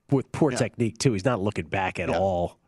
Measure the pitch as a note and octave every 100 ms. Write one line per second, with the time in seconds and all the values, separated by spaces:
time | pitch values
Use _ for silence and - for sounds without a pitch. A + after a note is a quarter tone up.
0 | - C#3 - - D#3 B2 A#2 - A#2 -
1 | C#3 G#2 G2+ A#2+ G2+ G2 D#2+ G2 F#2 F2+
2 | E2+ D#2+ F#2+ F2+ F2 -